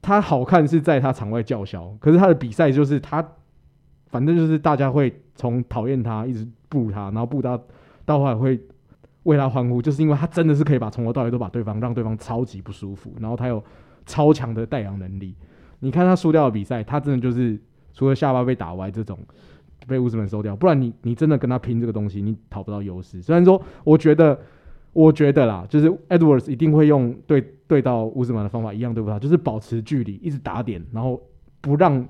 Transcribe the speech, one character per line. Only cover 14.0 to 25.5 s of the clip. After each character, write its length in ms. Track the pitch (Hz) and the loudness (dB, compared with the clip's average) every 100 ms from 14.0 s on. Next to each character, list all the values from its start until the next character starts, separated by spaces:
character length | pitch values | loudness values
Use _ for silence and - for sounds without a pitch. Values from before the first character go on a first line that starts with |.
| - | -10
超 260 | - 151 | 2 4
强 220 | 151 131 | 4 0
的 100 | 113 | -6
带 160 | 113 139 | -6 -6
阳 180 | 101 98 | -6 -10
能 220 | 92 95 | -10 -10
力。 140 | 95 90 - _ - _ | -12 -16 -20 _ -20 _
你 100 | 131 | -4
看 160 | 135 180 | 2 2
他 100 | 180 | 2
输 160 | 165 | 2
掉 120 | 156 | 2
的 60 | 139 | 2
比 140 | 107 | 0
赛， 180 | 98 123 | -6 -8
他 160 | 104 147 | -4 -4
真 160 | 147 | -2
的 60 | 131 | -2
就 100 | 123 | -2
是 300 | 120 120 104 _ _ _ | -2 -2 -4 _ _ _
除 160 | - 135 | -2 0
了 60 | |
下 180 | 135 147 | 2 2
巴 100 | 131 | 0
被 120 | 123 | 0
打 180 | 127 82 | -4 -6
歪 160 | 90 95 | -8 -8
这 140 | 98 | -8
种， 140 | 107 90 - _ - - _ _ 123 | -10 -12 -16 _ -20 -20 _ _ -6
被 120 | 131 | -2
乌 100 | 123 | -2
斯 80 | 113 | -2
曼 100 | 101 | -4
收 160 | 104 | -6
掉， 140 | 104 101 | -6 0
不 100 | 180 | 2
然 140 | 147 | 2
你， 100 | 123 - | 0 -6
你 120 | 117 | -8
真 140 | 117 156 | -2 0
的 80 | 143 | 0
跟 140 | 123 | 0
他 80 | 123 | -4
拼 200 | 123 117 | -4 -4
这 80 | 117 | -4
个 60 | |
东 160 | 107 104 | -4 -6
西， 140 | 98 | -6
你 120 | 101 110 _ | -6 -8 _
讨 140 | 107 | -14
不 80 | 98 | -10
到 80 | 104 | -10
优 220 | 101 92 | -10 -12
势。 180 | 92 92 | -14 -16
虽 140 | 87 | 0
然 100 | 165 | 4
说 160 | 180 185 - - | 6 6 2 -6
我 140 | - 156 | 4 6
觉 160 | 156 | 6
得， 240 | 156 160 139 - _ - - _ | 6 6 4 -6 _ -20 -20 _
我 200 | - 156 | 6 6
觉 180 | 147 147 | 6 4
得 140 | 139 | 4
啦， 220 | 123 | 2